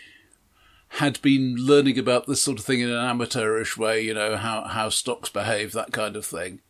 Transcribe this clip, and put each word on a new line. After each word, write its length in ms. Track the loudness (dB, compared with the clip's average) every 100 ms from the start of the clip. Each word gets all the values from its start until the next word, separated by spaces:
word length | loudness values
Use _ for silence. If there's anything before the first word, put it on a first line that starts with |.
| -20 -20 _ _ _ _ _ _ -12
had 300 | -2 -2 2
been 360 | 4 4 2 0
learning 420 | 6 6 6 2
about 280 | 4 2 2
this 140 | -2
sort 180 | 0 -2
of 60 | -2
thing 140 | 0
in 100 | 0
an 60 | -2
amateurish 800 | -2 -2 -2 -2 0 0 -2 -2
way, 240 | 0 0
you 120 | 0
know, 240 | -2 -2 -2
how, 260 | -2 -4
how 240 | -4 -4 -2
stocks 400 | -2 -2 -6 -6
behave, 440 | -4 -2 -2 -2
that 180 | -6 -6
kind 240 | -4 -4 -6
of 100 | -8
thing. 360 | -8 -8 -10 _